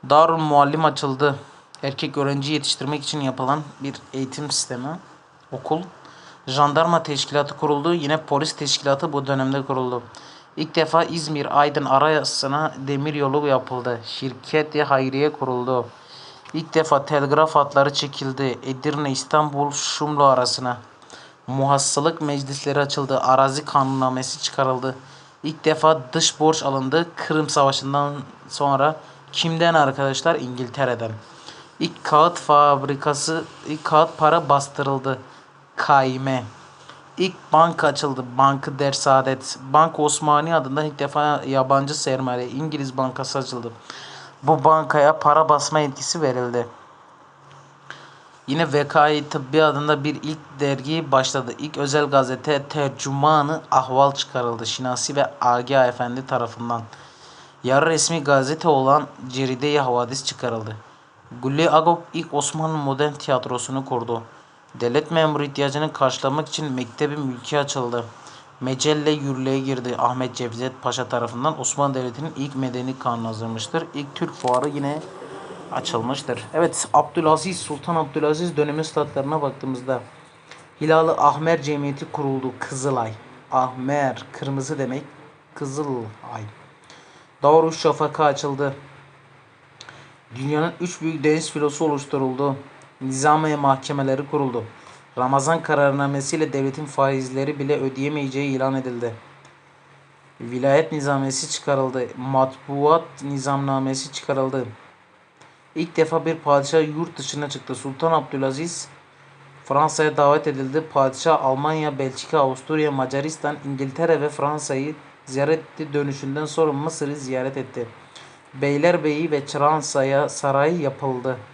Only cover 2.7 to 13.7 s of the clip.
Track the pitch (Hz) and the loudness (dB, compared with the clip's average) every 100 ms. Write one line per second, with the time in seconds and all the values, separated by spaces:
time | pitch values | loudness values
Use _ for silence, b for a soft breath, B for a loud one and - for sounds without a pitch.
2.7 | - 135 151 143 151 135 131 127 151 143 | -4 -4 -6 -6 -4 -4 -2 -2 -2 -4
3.7 | - 139 - - 135 135 139 147 - - | -12 -12 -12 -12 -8 -6 -8 -6 -6 -4
4.7 | 123 131 175 - - _ _ _ 139 - | -8 -8 -12 -16 -20 _ _ _ -12 -4
5.7 | 156 185 - B B B B - 135 147 | -4 -4 -18 B B B B -6 2 2
6.7 | 143 165 170 160 139 - 143 143 - 151 | 4 4 2 0 -6 -2 -2 -2 -4 0
7.7 | 147 156 175 143 156 156 139 156 - 143 | 0 2 0 0 -2 0 -2 -2 -4 -4
8.7 | - 139 139 170 143 139 135 135 135 135 | -2 0 0 0 -4 -2 -2 0 -2 -2
9.7 | 131 127 123 110 B B B B - 156 | -4 -2 -4 -8 B B B B -8 -2
10.7 | 170 156 165 170 165 151 147 - 143 147 | 0 4 4 2 -2 -4 -4 0 4 4
11.7 | 147 135 135 151 156 135 - 139 143 156 | 2 2 4 6 4 0 -4 -2 0 -2
12.7 | - 135 143 147 147 139 143 147 131 127 | -4 -4 -2 -2 -2 0 0 2 0 0